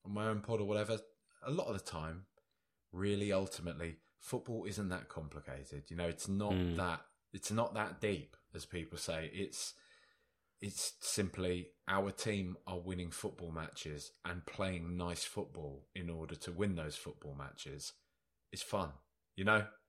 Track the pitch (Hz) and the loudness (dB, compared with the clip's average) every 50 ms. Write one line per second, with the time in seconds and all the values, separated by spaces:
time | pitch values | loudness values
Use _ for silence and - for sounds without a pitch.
0 | _ 95 101 104 107 110 107 104 104 - 117 104 104 98 104 104 104 104 113 110 | _ -2 -2 2 2 2 2 2 2 2 2 2 4 4 4 4 4 4 2 0
1 | - - _ _ _ _ _ _ - 131 143 185 - - 107 95 - - - 80 | 0 -8 _ _ _ _ _ _ -2 0 2 2 2 2 0 -2 -2 -2 -2 -2
2 | 78 80 82 90 98 _ _ _ _ _ _ _ _ _ _ _ _ _ - 87 | -2 -2 -4 -6 -10 _ _ _ _ _ _ _ _ _ _ _ _ _ -2 0
3 | 98 101 101 101 101 101 98 95 95 95 - - 85 87 82 82 85 85 80 - | 2 4 4 4 4 4 4 4 4 2 -2 -4 -4 -4 -2 -2 -4 -4 -4 -8
4 | _ _ _ _ - - - 120 - - 117 110 87 101 98 104 104 90 90 87 | _ _ _ _ -6 -2 -2 -2 -2 -2 -4 -2 -2 -2 -2 0 0 0 0 -2
5 | - - - 82 78 76 - 73 - - 65 67 69 - 73 71 71 - 82 85 | -4 -6 -8 -6 -6 -6 -8 -8 -8 -8 -8 -8 -8 -8 -8 -10 -8 -6 -2 0
6 | 87 85 80 - - - 98 98 104 104 98 92 90 87 85 82 92 90 82 - | 0 0 0 0 -2 0 0 2 4 4 4 6 6 4 4 2 2 2 0 0
7 | - - _ _ _ _ - 95 - - 107 113 117 - 92 107 107 98 - - | -4 -14 _ _ _ _ -12 -6 -2 2 4 4 4 4 2 2 0 0 0 2
8 | - 104 98 80 73 - - - _ _ - 82 - - - 87 80 - 85 80 | 2 2 2 2 -2 -8 -16 -20 _ _ -10 -10 -8 -4 -4 -4 -4 -4 -6 -4
9 | - - 82 80 80 80 - 95 101 - - - - - - - - - - - | -2 0 0 0 -2 -4 -2 -2 -2 -2 -2 -4 -6 -6 -6 -12 -20 -20 -20 -20
10 | - _ _ _ _ _ _ _ _ _ _ _ - 101 - - - - - - | -20 _ _ _ _ _ _ _ _ _ _ _ -6 -6 -2 -2 -2 -2 -4 -4
11 | - - - - 98 87 - 95 92 90 90 90 87 - - _ _ - 95 98 | -2 0 2 2 2 2 2 2 2 4 2 2 0 -6 -14 _ _ 4 4 4
12 | 98 101 95 - - 113 104 101 95 90 90 - - - 90 90 87 92 92 90 | 4 2 0 0 0 2 2 2 0 0 -2 -6 -6 -6 -4 -4 -2 -2 -2 0
13 | 87 82 80 - - - - - 90 82 80 80 78 - - - - 80 76 71 | -2 -2 -4 -4 -4 -4 -4 -4 -6 -4 -2 -4 -4 -4 -6 -8 -6 -6 -6 -6
14 | - - - _ - 87 90 87 - - - - 98 95 92 87 82 85 87 90 | -8 -10 -14 _ -4 -4 -4 -4 -6 -6 -2 0 2 2 2 0 -2 -2 0 0
15 | 87 87 85 - - - - 104 - - - 87 76 71 69 69 - _ _ 95 | 0 0 0 -2 -4 -4 -2 -4 -4 -4 -6 -6 -6 -6 -8 -8 -12 _ _ -6
16 | 90 85 82 80 80 73 80 76 - 92 85 87 104 104 92 82 78 76 73 - | -4 -4 -2 -4 -4 -6 -6 -6 -6 -6 0 2 2 4 4 2 0 -4 -6 -6
17 | - 85 73 - - 73 69 69 71 67 - - - 71 69 71 - - - _ | -8 -10 -10 -8 -10 -8 -6 -6 -8 -8 -8 -10 -10 -8 -8 -8 -8 -10 -10 _
18 | _ _ _ _ _ _ _ _ _ _ - - - - - 101 90 76 67 - | _ _ _ _ _ _ _ _ _ _ -8 -8 -4 0 0 2 2 0 -4 -10
19 | _ _ _ _ _ _ _ - 95 104 107 107 104 - - - _ | _ _ _ _ _ _ _ 2 6 8 8 8 6 2 -6 -18 _